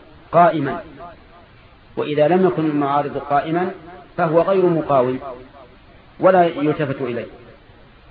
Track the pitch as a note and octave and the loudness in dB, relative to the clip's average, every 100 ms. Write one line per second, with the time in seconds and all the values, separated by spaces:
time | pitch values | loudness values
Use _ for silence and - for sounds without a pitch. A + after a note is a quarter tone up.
0 | - - - E3 F3 D#3 C#3 E3+ D#3+ - | -20 -20 -2 4 4 2 -4 -6 -12 -20
1 | - - - - - - - _ - - | -20 -20 -20 -20 -20 -20 -20 _ -14 -8
2 | C3+ D3 D3+ F#3 F3+ - D#3 D3 C#3 C#3+ | -4 2 2 4 2 0 -2 0 0 0
3 | C#3+ C3 - C#3+ D#3+ E3+ F#3 - - - | -2 -6 -2 -2 0 -4 -4 -8 -18 -20
4 | - - E3 E3 E3+ G3 F3+ D#3+ D3 C#3 | -14 -4 0 2 2 2 2 0 0 0
5 | B2+ B2+ C3+ B2 C3 - - - - - | 0 -4 -10 -16 -20 -20 -20 -20 -20 -20
6 | - - F3 F#3 E3+ C3+ D3+ D3 C#3 C3+ | -20 0 4 4 2 0 -2 -2 -4 -6
7 | B2+ A2+ G#2+ - - - - - - - | -6 -8 -10 -18 -20 -20 -20 -20 -20 -20
8 | - | -20